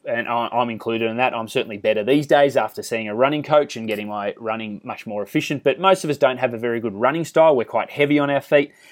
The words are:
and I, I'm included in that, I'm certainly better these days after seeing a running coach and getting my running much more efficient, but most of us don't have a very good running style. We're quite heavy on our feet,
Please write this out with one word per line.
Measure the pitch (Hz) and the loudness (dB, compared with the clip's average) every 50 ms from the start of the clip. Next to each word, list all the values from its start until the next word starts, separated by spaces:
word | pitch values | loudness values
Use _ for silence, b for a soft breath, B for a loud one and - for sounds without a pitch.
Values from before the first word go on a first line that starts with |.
| - | -8
and | - 120 117 113 117 | -6 -4 -4 -2 -2
I, | 120 117 117 113 | -2 -2 -2 0
I'm | - 117 120 117 | 0 0 0 0
included | 113 104 - 120 113 113 113 113 | -2 -6 -4 -4 -2 0 0 -2
in | 110 120 | 0 0
that, | 127 127 120 | 0 0 0
I'm | 117 113 107 | -2 -6 -4
certainly | - 131 120 117 110 101 | -4 -4 -4 -4 -6 -4
better | - 110 104 107 104 | 0 0 0 0 2
these | 110 139 147 147 139 | 2 2 2 2 4
days | 156 143 143 143 120 | 4 4 4 4 2
after | 131 110 110 - - 104 | 2 0 -2 -4 -8 -8
seeing | - 120 113 110 107 | -6 -4 -4 -4 -4
a | 104 | 0
running | 113 131 139 151 151 | 0 2 2 2 0
coach | 139 139 156 151 147 143 - | 0 2 2 2 2 2 -2
and | 120 113 110 | -8 -6 -4
getting | 107 104 104 104 | -4 -4 -4 -6
my | 104 104 101 101 95 - | -6 -6 -6 -6 -6 -6
running | 117 110 110 113 113 107 104 - - | -6 -6 -6 -6 -6 -8 -10 -10 -10
much | - 110 - - 117 | -12 -12 -12 -10 -8
more | 104 104 101 | -8 -6 -6
efficient, | - - 151 143 - 151 135 - | -4 -2 -2 -2 -2 -4 -2 0
but | - - - | 0 0 2
most | 175 190 190 185 - | 4 4 4 4 2
of | 156 | -2
us | 143 139 | 0 2
don't | - 131 131 123 | 2 2 2 0
have | 127 123 120 | -2 -2 -2
a | 113 | -4
very | 113 120 117 117 | -4 -4 -2 -2
good | 110 113 95 | -2 -4 -2
running | 98 113 127 143 165 160 | 0 0 0 0 0 -4
style. | - - 160 160 160 151 | -2 2 4 4 6 4
We're | 123 110 | 4 0
quite | - - 113 101 - | -2 -2 -4 -4 -2
heavy | - - 147 143 147 147 | 0 0 2 4 4 2
on | 143 139 | 2 2
our | 143 139 | 0 -2
feet, | - - 156 147 143 147 B B B B | 0 2 2 2 2 2 B B B B